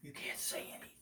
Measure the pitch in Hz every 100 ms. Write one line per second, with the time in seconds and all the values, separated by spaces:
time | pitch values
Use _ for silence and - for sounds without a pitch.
0 | 151 139 - - - - - - - -